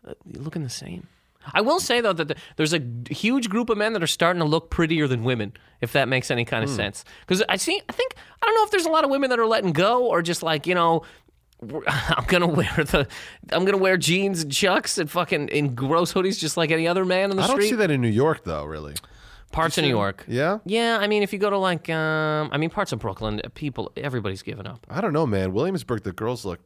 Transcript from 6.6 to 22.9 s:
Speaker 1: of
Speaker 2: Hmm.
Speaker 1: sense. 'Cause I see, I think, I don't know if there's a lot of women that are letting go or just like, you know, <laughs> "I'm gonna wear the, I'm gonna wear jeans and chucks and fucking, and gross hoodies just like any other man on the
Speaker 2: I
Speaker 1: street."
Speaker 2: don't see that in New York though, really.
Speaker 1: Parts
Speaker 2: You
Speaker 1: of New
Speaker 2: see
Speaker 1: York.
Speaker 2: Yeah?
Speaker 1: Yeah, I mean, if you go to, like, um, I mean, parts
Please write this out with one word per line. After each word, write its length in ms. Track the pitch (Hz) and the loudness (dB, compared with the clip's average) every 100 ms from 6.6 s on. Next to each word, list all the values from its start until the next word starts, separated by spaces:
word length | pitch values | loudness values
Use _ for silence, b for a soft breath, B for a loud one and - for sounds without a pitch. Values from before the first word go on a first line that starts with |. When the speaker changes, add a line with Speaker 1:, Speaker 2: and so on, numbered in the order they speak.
| 110 | 0
Speaker 1:
of 40 | |
Speaker 2:
Hmm. 60 | 123 | -2
Speaker 1:
sense. 300 | 104 - - B B | -4 -6 -18 B B
'Cause 140 | 185 - | 0 0
I 80 | 190 | 0
see, 260 | - 392 - | 0 -4 -4
I 60 | |
think, 200 | - 508 - B B | -4 -4 -4 B B
I 40 | 466 | 2
don't 100 | 453 | 4
know 80 | 427 | 4
if 60 | |
there's 140 | 415 320 | 2 2
a 40 | |
lot 140 | 320 285 | 2 2
of 40 | |
women 200 | 269 269 | 2 2
that 100 | 240 | 2
are 80 | 226 | 2
letting 240 | 226 196 | 2 2
go 340 | 147 190 240 247 | 2 4 4 4
or 160 | 170 | 2
just 220 | 170 170 | 0 -2
like, 240 | 165 156 160 | 0 -2 0
you 80 | 180 | 2
know, 280 | 170 165 B B B _ _ _ | 4 2 B B B _ _ _
<laughs> 0 | 110 143 - | -12 -6 -4
"I'm 380 | 143 - 160 120 | -2 0 -2 2
gonna 200 | 180 175 | 4 4
wear 200 | 147 - - | 2 0 0
the, 300 | 147 175 135 B B B - | 2 2 0 B B B -4
I'm 120 | - 190 | 0 2
gonna 120 | 202 | 4
wear 180 | 190 185 | 4 2
jeans 460 | 147 180 196 185 | 2 2 2 -2
and 80 | 151 | -2
chucks 460 | 139 196 302 147 - | 0 2 2 0 -4
and 120 | 156 | -2
fucking, 400 | 175 175 170 147 | -2 -2 -2 0
and 240 | 147 143 120 | 0 0 -2
gross 380 | 135 165 175 | 0 2 2
hoodies 240 | - 185 220 | 0 0 -2
just 200 | 156 - | -4 -2
like 120 | 160 | 0
any 160 | 160 165 | 2 2
other 180 | 175 185 | 2 2
man 260 | 185 196 | 0 0
on 60 | 190 | 0
the 60 | |
Speaker 2:
I 40 | 190 | 2
Speaker 1:
street." 120 | 262 | 2
Speaker 2:
don't 80 | 208 | 2
see 60 | 220 | 2
that 120 | 196 | 2
in 100 | 143 | 2
New 60 | 120 | 2
York 340 | 107 147 156 | 4 2 0
though, 220 | - 78 73 | -4 -6 -6
really. 300 | 78 73 76 B B B B B | -10 -10 -12 B B B B B
Speaker 1:
Parts 260 | - 160 151 | -2 0 2
Speaker 2:
You 40 | |
Speaker 1:
of 40 | 151 | 2
New 20 | |
Speaker 2:
see 40 | 117 | 2
Speaker 1:
York. 280 | 101 98 - | 0 -4 -6
Speaker 2:
Yeah? 320 | 117 151 208 180 | -2 0 -2 -2
Speaker 1:
Yeah, 340 | 220 233 226 | 0 2 0
I 60 | 202 | 2
mean, 160 | 214 | 2
if 100 | 202 | 0
you 60 | 202 | 0
go 100 | 202 | 0
to, 80 | 202 | 2
like, 320 | 190 170 - | 0 -2 -2
um, 600 | 160 156 156 156 151 151 | -2 0 0 0 0 -2
I 60 | 143 | -2
mean, 120 | 165 | -2
parts 220 | - 190 | -2 -4